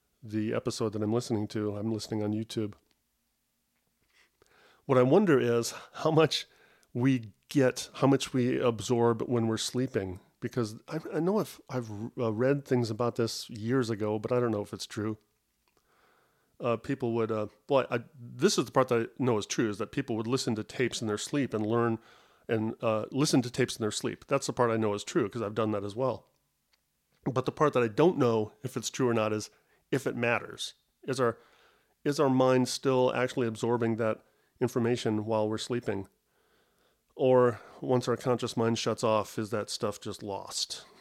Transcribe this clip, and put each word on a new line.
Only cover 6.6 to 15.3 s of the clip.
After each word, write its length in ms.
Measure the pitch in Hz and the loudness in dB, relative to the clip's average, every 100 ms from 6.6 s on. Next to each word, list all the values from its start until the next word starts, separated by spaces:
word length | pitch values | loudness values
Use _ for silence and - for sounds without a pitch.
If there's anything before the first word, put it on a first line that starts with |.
| _ _ _ | _ _ _
we 400 | 120 131 127 110 - - | 0 2 2 -2 -18 -2
get, 420 | 147 127 - - | 2 2 2 -8
how 120 | - 135 | 0 4
much 260 | 135 - | 4 2
we 260 | 131 123 131 | 0 0 2
absorb 640 | 127 113 98 120 117 117 | 0 0 0 2 4 2
when 240 | - 120 113 | 0 0 2
we're 100 | 110 | 0
sleeping. 640 | - 123 131 110 95 92 _ _ | -2 -2 -2 -2 -4 -8 _ _
Because 360 | 120 127 110 117 - | -8 -4 -4 -6 -10
I, 100 | 160 - | -10 -6
I 60 | 180 | -2
know 180 | 170 208 | 0 0
I've, 200 | 156 - - | -2 -8 -8
I've, 220 | 127 113 104 113 - | -8 -6 -8 -8 -4
uh, 140 | 117 | -2
read 320 | 107 127 143 | 2 2 2
things 260 | - 127 113 | 2 2 2
about 260 | 110 120 113 | -2 -2 0
this 320 | 113 - - | -2 -4 -10
years 400 | 117 110 135 113 | -8 -2 0 0
ago, 280 | 107 107 107 | -2 -2 -2
but 140 | 110 | 0
I 80 | 123 | 0
don't 120 | 120 | 2
know 100 | 104 | 0
if 100 | 101 | -4
it's 140 | 98 - | -8 -10
true. 320 | - 107 110 _ | -6 -6 -6 _